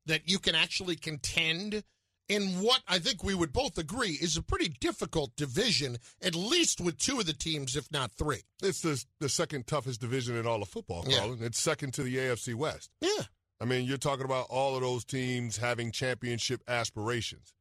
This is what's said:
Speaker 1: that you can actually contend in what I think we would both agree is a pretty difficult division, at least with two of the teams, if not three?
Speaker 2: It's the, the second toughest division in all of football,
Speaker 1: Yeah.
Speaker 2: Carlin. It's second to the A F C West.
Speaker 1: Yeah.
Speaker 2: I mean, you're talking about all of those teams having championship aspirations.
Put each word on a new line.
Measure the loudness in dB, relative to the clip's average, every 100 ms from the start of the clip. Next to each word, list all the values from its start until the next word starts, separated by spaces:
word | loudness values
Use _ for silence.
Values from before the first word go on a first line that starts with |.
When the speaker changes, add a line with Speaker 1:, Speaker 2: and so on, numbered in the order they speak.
Speaker 1:
that | 0 0 2
you | 2
can | 4
actually | 2 2 0 -2
contend | -4 -4 -4 -2 0 2 0 -2 -4 -6 _ _ _ -2
in | 0 0 2
what | 4 4 4
I | 0
think | 0 -2
we | 0
would | 0 2
both | 0 0 -2
agree | -4 0 0 0
is | 0 0
a |
pretty | 0 0 0
difficult | 0 -2 0 -2 0 -2
division, | -2 -2 2 2 2 0 -6 -12 -6
at | -2 -2
least | 2 4 4 2
with | -2 0
two | 0 2
of | 0
the |
teams, | -2 -2 -2 -2
if | -4 -2
not | -2 -2
three? | -2 -2 -2 -6 -2
Speaker 2:
It's | -2 2
the, | 0 0 -4 -4
the | 0
second | 2 0 -2 -2
toughest | -2 -2 -4
division | -2 -2 0 0
in | 0
all | 0
of | -2
football, | -6 -6 -4 2
Speaker 1:
Yeah. | 4
Speaker 2:
Carlin. | 2 -2
It's | -4 0
second | 0 0 -2
to | -4
the | -2 0
A | 0
F | -2
C | -2
West. | -4 -4 -4 -12 -2
Speaker 1:
Yeah. | 0 0 -2 _ _ -4
Speaker 2:
I |
mean, | 0 2
you're | 2 0
talking | 0 0 0
about | -2 0
all | 2 2 2
of |
those | 0 0
teams | -2 -2 0 0 -2 0
having | 0 0 -2
championship | -2 -2 -2 -2 -2 -2 -2 0
aspirations. | 0 0 -2 -2 0 -2 -8 -18 _